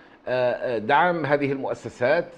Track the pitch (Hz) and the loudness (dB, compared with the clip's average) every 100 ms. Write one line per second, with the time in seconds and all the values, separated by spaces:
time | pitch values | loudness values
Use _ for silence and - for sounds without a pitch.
0 | - - - 127 123 113 123 117 107 143 | -20 -16 -4 0 0 0 -4 -4 2 4
1 | 180 170 139 147 139 135 113 120 113 - | 4 0 0 0 0 -4 -4 -8 -10 -2
2 | 156 165 170 | 0 2 0